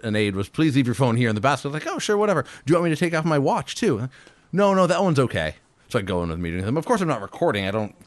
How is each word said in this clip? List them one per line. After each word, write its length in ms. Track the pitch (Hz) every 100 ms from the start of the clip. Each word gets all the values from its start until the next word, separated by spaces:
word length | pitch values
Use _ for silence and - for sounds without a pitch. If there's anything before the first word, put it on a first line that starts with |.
an 140 | 117 107
aide 180 | 104 98
was, 140 | 101
"Please 260 | - 160 131
leave 120 | 123
your 80 | 117
phone 200 | 131 113
here 140 | 120
in 60 | 107
the 40 |
basket." 280 | 131 135 143
I 20 |
was 100 | 151 339
like, 80 | 330
"Oh, 20 |
sure, 180 | - 208
whatever. 240 | 208 160
Do 80 | - - 131
you 100 | 170
want 100 | 170
me 40 |
to 100 | 151
take 140 | 170
off 100 | 160
my 140 | 160 147
watch, 360 | 143 220 - -
too?" 340 | 214 107 131 - - _ _
"No, 220 | 175 202
no, 140 | 190 175
that 140 | 175
one's 160 | 190 139
okay." 380 | 123 90 78 - _ _ -
So 100 | 117
I 20 |
go 220 | 95 90
in 60 | 85
with 100 | 82
a 20 |
meeting 180 | 85 87
with 60 | 98
him. 80 | 151
Of 100 | 156
course, 160 | 226
I'm 60 | 170
not 140 | 120
recording. 460 | 98 - 175 104 95
I 40 |
don't 220 | 107 107 -